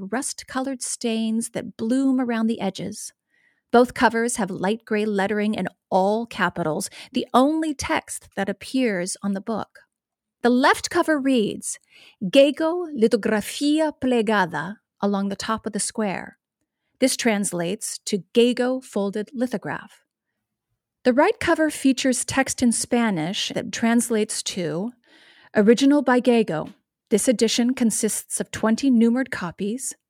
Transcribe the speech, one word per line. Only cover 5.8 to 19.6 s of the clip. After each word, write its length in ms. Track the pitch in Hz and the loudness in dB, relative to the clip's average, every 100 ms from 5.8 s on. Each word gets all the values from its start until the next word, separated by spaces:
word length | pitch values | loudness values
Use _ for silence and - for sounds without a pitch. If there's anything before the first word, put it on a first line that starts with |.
| _ | _
all 360 | 190 190 214 233 | 2 2 0 -4
capitals, 600 | - 180 - 160 156 202 - - | -2 -2 0 -2 -2 -6 -12 -8
the 160 | 247 - | -6 0
only 400 | 240 269 320 320 | 2 4 2 -2
text 540 | 277 - 320 - - - - | -4 -4 -4 -4 -12 -12 -6
that 120 | 196 | -6
appears 680 | 190 - 262 247 196 185 - | -6 -6 -2 0 -2 -4 -6
on 120 | 202 | -6
the 80 | 190 | -6
book. 400 | 196 220 - _ _ _ _ _ _ _ | -4 -6 -8 _ _ _ _ _ _ _
The 80 | 240 | 2
left 400 | 247 285 440 - | 4 4 2 0
cover 280 | 349 330 311 | -2 0 0
reads, 600 | 269 254 196 - - - _ _ - _ | 2 2 0 -4 -10 -12 _ _ -20 _
"Gago 640 | 196 269 285 285 320 359 349 294 | 2 6 6 4 -2 -2 -6 0
Litografía 960 | 220 233 226 214 202 - 285 302 311 294 | 2 2 0 -2 -4 -4 0 2 0 -2
Plegada," 760 | 262 247 214 214 175 151 160 214 _ _ | -2 0 2 2 0 -2 -8 -10 _ _
along 280 | 202 196 202 | -2 -2 -4
the 60 | |
top 320 | 196 - 220 - | -6 -6 -6 -6
of 60 | |
the 80 | 208 | -6
square. 580 | - - 214 175 - - _ _ _ _ _ _ | -6 -4 -4 -4 -10 -18 _ _ _ _ _ _
This 160 | 254 - | 0 2
translates 800 | 240 202 196 175 170 214 - - | 0 0 0 -2 -4 -6 -8 -10
to 180 | - 208 - | -4 -4 0
Gago 480 | - 240 247 247 262 | 4 4 2 -2 -4
Folded 500 | 262 214 202 196 214 | -4 -4 -4 -4 -8
Lithograph. 720 | 262 254 208 | -4 -4 -4